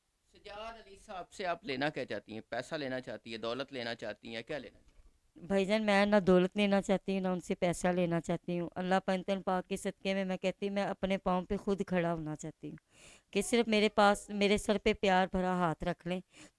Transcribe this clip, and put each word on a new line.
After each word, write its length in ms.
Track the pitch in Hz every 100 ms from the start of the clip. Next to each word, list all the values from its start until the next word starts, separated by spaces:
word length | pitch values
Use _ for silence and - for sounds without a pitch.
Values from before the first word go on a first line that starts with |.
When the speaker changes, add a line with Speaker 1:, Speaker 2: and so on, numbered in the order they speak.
| _ _ _ 185
Speaker 1:
सजाद 400 | 202 208 220 226
अली 200 | 196 196
साहब 320 | - 190 175
से 100 | -
आप 180 | 185 170 -
लेना 240 | 131 151
क्या 140 | 151
चाहती 300 | 123 104 -
हैं? 80 | 110 -
पैसा 260 | 117 131 160
लेना 220 | 135 127
चाहती 320 | 127 107 117
हैं, 100 | 113
दौलत 320 | 113 120 139
लेना 200 | 135 117
चाहती 400 | 117 113 104 117
हैं, 100 | 113
क्या 140 | 117 147
लेना 120 | 117
चाहती 160 | - -
हैं? 40 | _ - _ _ -
Speaker 2:
भाईजान, 440 | 170 196 190 214
मैं 240 | 214 196 208
ना 140 | 208
दौलत 360 | 185 180 180 202
लेना 220 | 208 196
चाहती 320 | 190 190 -
हूँ, 80 | 190
ना 100 | 185
उनसे 220 | 185 - 190
पैसा 360 | 180 165 180
लेना 280 | 180 175 170
चाहती 360 | - 170 - 175
हूँ। 120 | 170 -
अल्लाह 220 | 185 190
पंतन 380 | - 190 180 196
पाक 240 | 180 185 -
के 100 | 190
सदक़े 360 | 202 - 190
में 100 | 196 190
मैं 120 | 185
कहती 300 | 190 - 202
हूँ, 80 | 196
मैं 100 | 196
अपने 320 | 196 185 196
पाँव 260 | 196 185 175
पे 120 | 202
खुद 240 | - 196 196
खड़ा 240 | 180 170
होना 260 | 165 151 151
चाहती 340 | 156 - 151
हूँ 80 | 156 _ _ - - _
कि 80 | 196
सिर्फ 240 | 202 233 226
मेरे 200 | 214 214
पास, 360 | - 202 202 -
मेरे 240 | 208 202 208
सर 200 | - 208
पे 140 | 226 214
प्यार 340 | 202 185 190
भरा 200 | 190 185 180
हाथ 280 | 175 151
रख 240 | 175 165 175
लें, 140 | 185 - - -